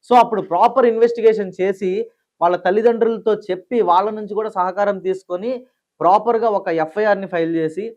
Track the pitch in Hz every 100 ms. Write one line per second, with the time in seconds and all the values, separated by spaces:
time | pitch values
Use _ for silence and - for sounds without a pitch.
0 | _ 240 226 214 - 175 233 254 240 226
1 | 233 233 220 214 190 - 185 196 190 190
2 | 466 _ _ _ 175 180 180 202 226 226
3 | 220 226 220 208 - 185 - 240 180 175
4 | 208 214 208 208 214 208 180 190 202 196
5 | 175 190 _ 180 226 254 254 _ _ _
6 | 165 208 220 226 226 202 190 165 156 208
7 | 214 196 190 175 165 165 160 160 220